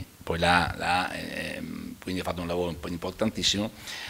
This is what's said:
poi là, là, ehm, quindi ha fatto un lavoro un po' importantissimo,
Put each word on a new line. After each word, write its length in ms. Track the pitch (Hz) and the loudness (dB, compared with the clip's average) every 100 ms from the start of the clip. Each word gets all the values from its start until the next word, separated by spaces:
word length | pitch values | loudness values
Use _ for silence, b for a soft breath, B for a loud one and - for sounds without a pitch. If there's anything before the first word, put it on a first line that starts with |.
| - - | 0 -10
poi 160 | - 85 | -4 2
là, 360 | 87 104 80 - | 6 6 4 0
là, 340 | - 92 - | 2 2 2
ehm, 840 | - - - - 73 80 78 78 - | -2 -6 -4 -4 -4 -6 -6 -8 -8
quindi 180 | - 92 | -4 -2
ha 40 | |
fatto 160 | 85 87 | -2 -2
un 60 | 85 | 0
lavoro 240 | 87 87 | 0 0
un 100 | 80 | -2
po' 80 | 90 | -4
importantissimo, 840 | 85 90 - 110 101 87 98 110 B B B B | -4 -4 0 0 2 2 2 0 B B B B